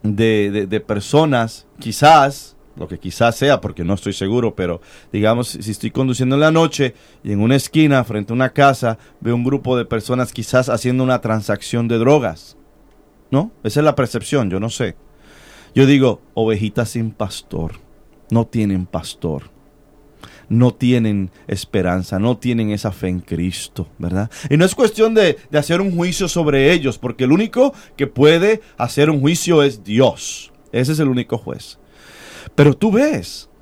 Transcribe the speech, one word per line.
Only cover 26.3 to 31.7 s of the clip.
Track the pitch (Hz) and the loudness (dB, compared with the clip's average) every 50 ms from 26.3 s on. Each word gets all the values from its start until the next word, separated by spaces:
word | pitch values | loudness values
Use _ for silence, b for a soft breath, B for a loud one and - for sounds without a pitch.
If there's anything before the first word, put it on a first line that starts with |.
| - 175 165 147 143 135 135 147 180 | -2 -2 0 2 2 4 4 4 4
ellos, | 170 143 135 113 - | 2 0 -4 -6 -4
porque | - 123 117 - 127 | -8 -10 -4 -2 2
el | 127 147 | 2 2
único | 180 220 226 - 240 262 277 277 B B B B | 2 2 0 2 2 2 2 0 B B B B
que | - 143 | -6 -6
puede | - - 123 139 151 165 170 180 208 220 220 B B B B | -4 0 4 6 6 6 6 4 0 0 -2 B B B B
hacer | 120 127 - - 143 156 | -6 -4 0 2 2 2
un | 156 139 | 2 2
juicio | 131 147 175 160 - 170 170 156 143 | 2 0 0 0 0 2 4 4 4
es | 143 135 110 95 | 2 0 -4 -8
Dios. | 95 104 117 131 117 - - - - - - - - - _ _ _ | -2 2 4 4 4 2 -2 -12 -12 -12 -14 -16 -20 -20 _ _ _
Ese | - 113 127 127 156 | -4 -2 -2 0 0
es | 151 | 0
el | 160 139 | 0 0
único | 127 123 120 - - | 0 -2 -4 -4 -6
juez. | 110 - - - - - - | -8 -8 -10 -14 -14 -14 -20